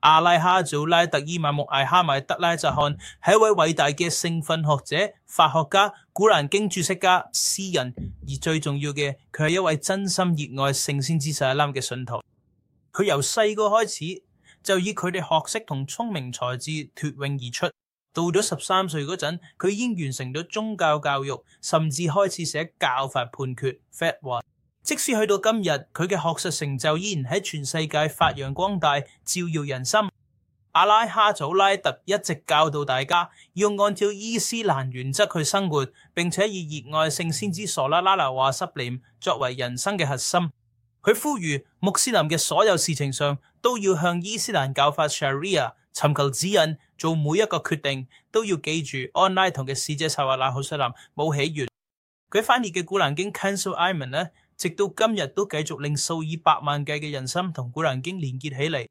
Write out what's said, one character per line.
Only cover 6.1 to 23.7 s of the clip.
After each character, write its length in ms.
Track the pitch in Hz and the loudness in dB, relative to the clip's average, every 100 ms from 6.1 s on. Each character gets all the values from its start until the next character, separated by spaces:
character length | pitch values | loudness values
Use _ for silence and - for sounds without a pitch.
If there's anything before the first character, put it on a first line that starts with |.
古 160 | - 214 | 2 6
蘭 180 | 180 143 | 6 4
經 220 | 202 208 | 0 0
注 100 | 185 | -2
釋 180 | 170 185 | -2 0
家、 320 | 190 180 - | 4 4 2
詩 420 | - - - 190 165 | -4 -2 -4 -2 -2
人， 180 | 127 123 - - - | -2 -6 -12 -12 -10
而 60 | 135 | -6
最 200 | - 160 | -2 -2
重 180 | 151 143 | -2 -4
要 120 | 147 | -4
嘅， 260 | 143 143 139 _ | -2 -4 -4 _
佢 140 | - 156 | -2 2
係 20 | |
一 100 | 175 | 2
位 160 | 180 156 | 2 0
真 320 | - 190 196 | 0 -2 -2
心 180 | 175 180 | 0 2
熱 380 | 160 147 131 | 2 -2 0
愛 80 | 139 | 0
聖 300 | 135 - 143 | 0 -2 -2
先 180 | 131 165 | 0 -2
知 140 | 143 | -2
撒 200 | 147 135 | 0 0
拉 140 | 135 147 | 2 2
嘅 140 | 135 | 0
信 240 | 127 127 123 | -6 -8 -6
徒。 160 | 117 - _ _ _ _ _ _ | -8 -10 _ _ _ _ _ _
佢 100 | - | -2
由 180 | 202 143 | 2 2
細 320 | 135 - 214 214 | 0 2 2 4
個 120 | 214 | 4
開 200 | 214 220 | 4 2
始 360 | - 156 185 _ _ _ _ | -4 -8 -10 _ _ _ _
就 160 | - 190 | 0 2
以 140 | 185 | 2
佢 180 | 214 175 | -2 -2
哋 80 | 180 | -2
學 400 | 170 160 - 226 | 0 0 0 -6
識 60 | 220 | -4
同 200 | 139 139 | -6 -6
聰 240 | - 233 | -6 -6
明 220 | 185 127 | -4 -6
才 240 | 123 123 127 | -6 -4 -4
智 160 | 147 156 139 - | -6 -6 -8 -6
脫 180 | 151 135 | -8 -4
穎 320 | 139 139 127 | -4 -4 -6
而 40 | |
出。 220 | 120 175 - _ _ _ | -4 -4 -4 _ _ _
到 100 | - | -2
咗 180 | 170 170 | 0 2
十 240 | 214 151 - | 0 -4 0
三 220 | 185 190 | 0 0
歲 180 | 156 143 | -4 -6
嗰 120 | 185 | -4
陣， 220 | 147 170 - _ | -4 -6 -12 _
佢 100 | 185 | -2
已 60 | 202 | 0
經 200 | 247 202 | -2 -2
完 160 | 143 | -4
成 220 | 127 127 | -4 -6
咗 100 | 135 | -8
宗 340 | 170 214 220 208 | -6 -6 -6 0
教 200 | 165 151 | 2 2
教 280 | 147 139 139 | 0 -2 -4
育， 180 | 127 _ _ | -8 _ _
甚 280 | - 165 160 | 0 0 0
至 140 | 135 | -2
開 300 | 170 156 196 | 0 2 2
始 120 | 180 165 | 0 -6
寫 280 | 147 160 _ | -4 -8 _
教 260 | 147 127 135 | -2 0 -2
法 200 | 135 120 | -2 -4
判 280 | - 135 | -6 -8
決， 260 | 123 135 | -4 -6